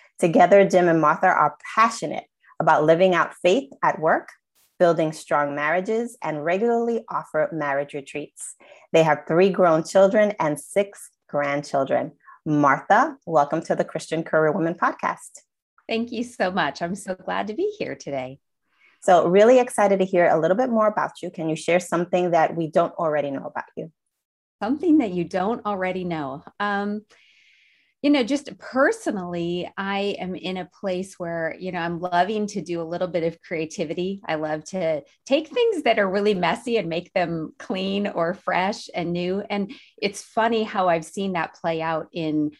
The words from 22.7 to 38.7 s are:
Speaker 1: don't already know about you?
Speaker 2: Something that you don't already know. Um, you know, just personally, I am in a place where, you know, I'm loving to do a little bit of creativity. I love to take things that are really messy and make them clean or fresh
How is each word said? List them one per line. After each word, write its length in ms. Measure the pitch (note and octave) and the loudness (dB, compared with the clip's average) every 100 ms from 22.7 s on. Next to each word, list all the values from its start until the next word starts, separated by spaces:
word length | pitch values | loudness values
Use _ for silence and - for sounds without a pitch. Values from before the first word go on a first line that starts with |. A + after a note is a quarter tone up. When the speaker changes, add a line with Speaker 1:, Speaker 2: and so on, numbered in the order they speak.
Speaker 1:
don't 220 | F3+ F3 - | 0 0 0
already 340 | E3 D3+ C#3+ | -2 -2 -2
know 140 | C3+ | -6
about 200 | - - - | -10 -12 -12
you? 160 | - E3 _ _ _ _ _ _ - | -12 -14 _ _ _ _ _ _ -8
Speaker 2:
Something 360 | G#3 D4 F#4 D#4 | -4 -2 4 4
that 140 | A3+ | 4
you 120 | F3+ | -2
don't 400 | E3+ F#3 F#3+ A3+ | -2 -2 -2 -2
already 400 | G#3 G3+ F#3 F#3 | -4 -4 -4 -4
know. 400 | F3+ E3 C#3 C#3 - - | -4 -4 -6 -8 -12 -6
Um, 400 | G#3 G3+ G3+ G#3 G#3 _ _ _ _ _ _ _ _ _ | -4 -2 -4 -6 -10 _ _ _ _ _ _ _ _ _
you 80 | C#4+ | 2
know, 120 | D4 | 2
just 360 | A3+ C#4 - - | 2 -2 -4 -16
personally, 1120 | - B3 D4 A4+ - G#3+ F3 F3 E3+ F3+ - | -6 2 2 2 -4 -4 -4 -4 -4 -4 -6
I 420 | - G3 G3 G3+ - | -8 -6 -4 -4 -4
am 140 | F3+ | -8
in 240 | F#3 F3+ F#3 | -8 -8 -8
a 100 | F3+ _ | -10 _
place 380 | G3+ F3+ F#3+ - | -6 -6 -6 -10
where, 380 | E3+ E3+ E3 - | -8 -4 -6 -6
you 140 | F#3 | -8
know, 60 | F3 | -6
I'm 200 | E3+ E3+ | -6 -4
loving 480 | F3+ F3 F#3 G#3+ G#3 | -2 2 2 0 -4
to 120 | G3+ | -6
do 220 | D#3 E3+ | -6 -6
a 20 | |
little 240 | D#3+ E3+ F3+ | -6 -4 -4
bit 160 | E3+ | -2
of 160 | E3 E3 | -4 -4
creativity. 800 | - E3 D#3+ F3+ D#3 E3 F3+ G3 - | -8 -6 -6 -6 -6 -4 -6 -6 -6
I 80 | |
love 300 | D#3 D3+ D#3 | -4 -4 -6
to 380 | D#3 F#3+ E3 D#3 - _ | -8 -6 -4 -4 -6 _
take 240 | - C#4 D#4 | -2 -2 0
things 360 | B4 A#4 F#4+ | 0 0 2
that 140 | B3 A3+ | 2 2
are 100 | G3 | 2
really 260 | F#3+ G3+ | 0 0
messy 420 | G3 E3+ A#3 - A3+ | 2 0 -2 -2 -2
and 140 | E3+ | -2
make 200 | E3 F3 | -6 -4
them 400 | G3 F3 E3 D#3 - | -2 -2 -4 -8 -12
clean 480 | - F#3+ F#3+ G3 G3+ | -8 -6 -4 -2 -4
or 280 | - E3+ | -2 -4
fresh 560 | F#3+ - F3 F#3+ | -4 -4 -2 -2